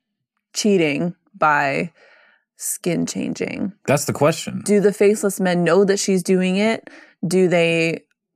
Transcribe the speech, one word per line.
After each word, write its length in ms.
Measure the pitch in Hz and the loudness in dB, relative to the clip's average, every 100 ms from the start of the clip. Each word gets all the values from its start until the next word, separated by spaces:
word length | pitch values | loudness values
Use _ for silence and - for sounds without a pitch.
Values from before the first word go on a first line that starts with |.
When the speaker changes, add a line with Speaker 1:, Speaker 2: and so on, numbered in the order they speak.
| _ _ _ _ _ | _ _ _ _ _
Speaker 1:
cheating 640 | - 220 190 156 143 175 - _ - | -2 2 2 2 0 -4 -6 _ 0
by 560 | 156 147 143 143 170 _ _ _ _ _ _ - | 2 2 0 -2 -6 _ _ _ _ _ _ -14
skin 480 | - - 180 170 | -10 -6 -4 -4
changing? 680 | 165 - - - - - 190 - - | -4 -6 -8 -6 -8 -6 -10 -8 -2
Speaker 2:
That's 180 | 135 | -2
the 80 | - | -2
question. 500 | 113 143 160 - - | 0 0 0 -6 -8
Speaker 1:
Do 160 | - 208 | 0 2
the 120 | 196 | 2
faceless 480 | 190 202 214 202 - | 2 2 2 -2 -2
men 240 | 190 175 | -2 0
know 200 | 165 180 | 2 4
that 140 | 196 202 | 2 0
she's 240 | - 190 | 0 0
doing 340 | 175 185 185 185 | 2 0 0 0
it? 320 | 220 226 - - - _ 175 | 0 -2 -8 -20 -20 _ -2
Do 220 | 180 185 | 2 4
they 560 | 175 165 165 165 160 _ _ _ | 4 2 2 0 -4 _ _ _